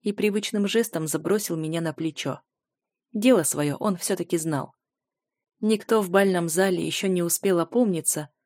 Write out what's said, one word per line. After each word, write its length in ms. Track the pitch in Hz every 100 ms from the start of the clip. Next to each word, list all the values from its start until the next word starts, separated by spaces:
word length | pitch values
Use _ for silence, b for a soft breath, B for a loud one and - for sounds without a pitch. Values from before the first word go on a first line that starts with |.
и 120 | -
привычным 540 | 202 208 208 208 208 202
жестом 400 | 226 233 170 156
забросил 500 | 156 160 208 208 165
меня 240 | 156 165
на 120 | 165
плечо. 480 | 147 160 151 143 - _ _ _ _ _ _ _
Дело 300 | 214 226 240
свое 340 | 151 151 147 -
он 200 | 214 185
все-таки 400 | - 190 170 170
знал. 380 | 160 147 - _ _ _ _ _ _ _ _ _
Никто 420 | 214 214 - 226
в 80 | 190
бальном 380 | 190 196 180 170
зале 360 | 160 190 180
еще 220 | 160 - 196
не 160 | 185
успел 380 | 170 - 196 175
опомниться, 680 | 160 240 233 170 - - 147 _